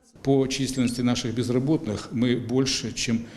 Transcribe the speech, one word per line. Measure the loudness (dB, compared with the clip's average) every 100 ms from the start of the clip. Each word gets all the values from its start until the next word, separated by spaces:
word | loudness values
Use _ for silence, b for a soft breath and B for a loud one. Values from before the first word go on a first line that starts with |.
| _ -6
По | 2 4 4
численности | 0 -2 0 0 2
наших | 0 0 -2
безработных | -2 0 0 2 0 0 -6 -4
мы | 0 2 2
больше, | 0 0 2 0 -4
чем | -4 -2 -2 -2